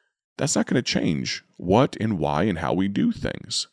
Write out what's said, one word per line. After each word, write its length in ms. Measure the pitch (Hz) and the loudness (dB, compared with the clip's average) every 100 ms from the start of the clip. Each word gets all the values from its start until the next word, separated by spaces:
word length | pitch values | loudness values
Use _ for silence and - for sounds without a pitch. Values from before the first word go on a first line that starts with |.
| _ _ _ - | _ _ _ -6
That's 180 | 147 214 | -2 0
not 100 | - | 2
gonna 160 | 139 | 0
change 600 | - - - 71 60 - _ - | 0 -2 0 -2 -4 -8 _ -10
what 380 | 87 107 147 - | 2 4 4 0
and 180 | 110 92 | -2 0
why 260 | 73 73 107 | 0 2 0
and 120 | 82 | 0
how 160 | 65 | 0
we 140 | 87 98 | 0 0
do 240 | 101 240 | 2 0
things. 560 | - - - - - - | 0 -6 -8 -6 -6 -6